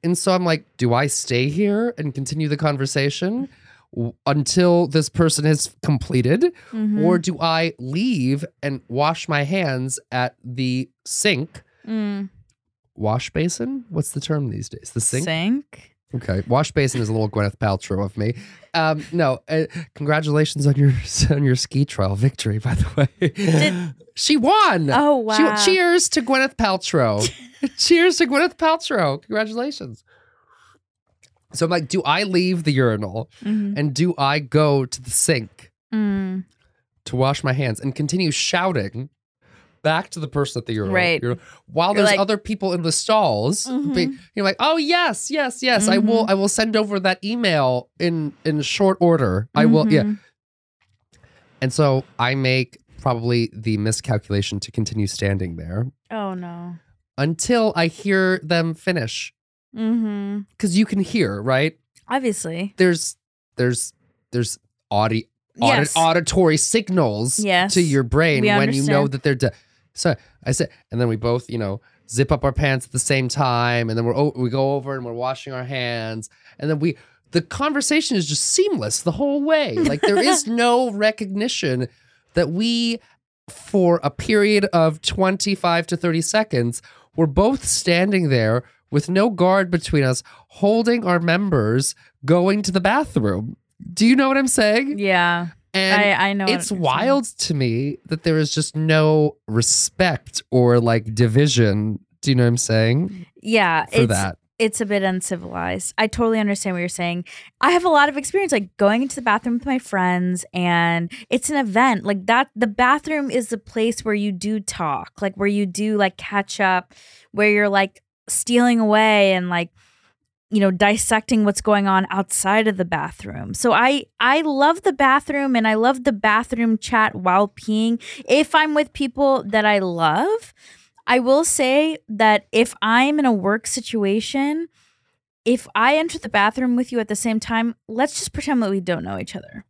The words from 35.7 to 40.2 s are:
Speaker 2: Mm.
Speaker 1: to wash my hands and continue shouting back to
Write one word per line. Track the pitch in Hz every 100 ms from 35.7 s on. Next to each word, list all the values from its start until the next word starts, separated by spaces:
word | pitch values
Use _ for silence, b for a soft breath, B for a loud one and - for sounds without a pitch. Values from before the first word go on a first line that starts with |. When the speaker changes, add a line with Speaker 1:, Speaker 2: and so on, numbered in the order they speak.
| _ _
Speaker 2:
Mm. | 220 208 196 190 190 180 _ _ _ _ _
Speaker 1:
to | - 127
wash | 131 139
my | 143
hands | 127 131 110
and | 139
continue | 131 147 185 170
shouting | 143 - 180 185 156 98 113 135 _ _ _ b b b b
back | 151 160 165
to | -